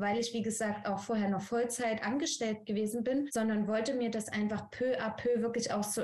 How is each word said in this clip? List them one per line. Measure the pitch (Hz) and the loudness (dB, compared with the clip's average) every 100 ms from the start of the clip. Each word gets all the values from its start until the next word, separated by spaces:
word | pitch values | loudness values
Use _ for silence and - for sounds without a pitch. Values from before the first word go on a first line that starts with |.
weil | 202 226 | 0 0
ich, | 226 | 0
wie | 233 | 0
gesagt, | 214 214 214 208 208 | -2 0 -2 -2 -2
auch | 196 | -4
vorher | - 220 202 | 0 0 2
noch | 190 | 0
Vollzeit | - 233 240 - 233 214 | 0 0 0 0 0 0
angestellt | - 277 320 - 226 214 - | 0 0 0 -2 -2 -2 -2
gewesen | 208 214 233 | 0 0 0
bin, | 240 277 285 | 2 2 0
sondern | 233 220 214 196 | 0 2 2 2
wollte | 220 247 | 2 2
mir | 254 233 | 0 0
das | 220 208 | 0 -2
einfach | 208 208 208 - | -2 0 0 -4
peu | - 254 254 | -2 0 2
à | 220 | 0
peu | - 240 240 | -2 2 2
wirklich | 233 233 233 | 2 0 0
auch | 208 | 0
so | 208 - | 0 0